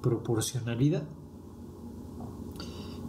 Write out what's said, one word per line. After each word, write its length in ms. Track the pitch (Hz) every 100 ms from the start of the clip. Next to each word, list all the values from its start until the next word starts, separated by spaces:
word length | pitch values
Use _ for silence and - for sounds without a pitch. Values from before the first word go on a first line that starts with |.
proporcionalidad. 1040 | 120 110 - 110 110 117 117 117 147 175 - - - - - - - - - - - - - - - - - - - -